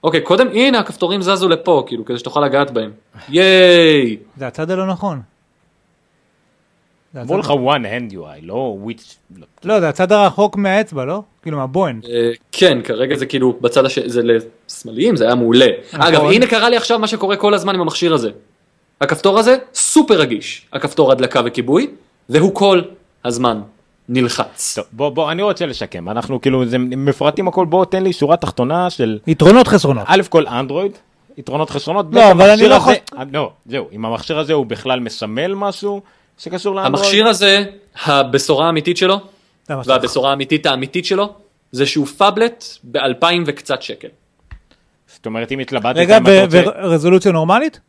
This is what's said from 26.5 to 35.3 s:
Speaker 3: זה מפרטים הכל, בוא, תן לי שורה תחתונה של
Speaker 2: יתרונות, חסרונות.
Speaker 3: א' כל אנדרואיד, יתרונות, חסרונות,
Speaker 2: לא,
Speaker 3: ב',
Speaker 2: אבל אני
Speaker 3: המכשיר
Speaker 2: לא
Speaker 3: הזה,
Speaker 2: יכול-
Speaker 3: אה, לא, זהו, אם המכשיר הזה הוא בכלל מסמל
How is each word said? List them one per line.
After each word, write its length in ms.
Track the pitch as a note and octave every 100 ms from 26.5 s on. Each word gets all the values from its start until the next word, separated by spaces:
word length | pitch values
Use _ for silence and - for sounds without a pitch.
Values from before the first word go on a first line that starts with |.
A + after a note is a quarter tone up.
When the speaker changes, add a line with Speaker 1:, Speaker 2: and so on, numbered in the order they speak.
| C3 B2
Speaker 3:
זה 120 | B2
מפרטים 720 | B2+ B2+ C#3 C3+ C#3+ D3 F#3
הכל, 160 | F#3 F3
בוא, 180 | F3
תן 180 | F3+ F#3+
לי 100 | F#3+
שורה 240 | E3+ D3 E3+
תחתונה 540 | - - B2 E3 F3+
של 280 | - A#2 G#2+ -
Speaker 2:
יתרונות, 420 | D#3+ D#3 A#3 -
חסרונות. 360 | G3+ C#3+ B2 G2+
Speaker 3:
א' 160 | F#3+ F#3+
כל 180 | E3+ D3+
אנדרואיד, 460 | A#2+ C3 D3 G3 - _ _ _ -
יתרונות, 320 | - C#3 D#3
חסרונות, 360 | C#3+ C#3+ F#3+ E3
Speaker 2:
לא, 80 | A#3
Speaker 3:
ב', 100 | G#3+
Speaker 2:
אבל 120 | F3
אני 60 | G3
Speaker 3:
המכשיר 160 | G#3+ A#3
Speaker 2:
לא 60 | -
Speaker 3:
הזה, 160 | -
Speaker 2:
יכול- 260 | A3+ - -
Speaker 3:
אה, 60 | C3+
לא, 200 | C#3 C3 _ -
זהו, 220 | C3 -
אם 120 | G2+
המכשיר 340 | A2+ A2+ - D#3
הזה 140 | D3+
הוא 140 | D#3 A#2+
בכלל 340 | A2+ C3 B2+
מסמל 540 | A#2 - G#2+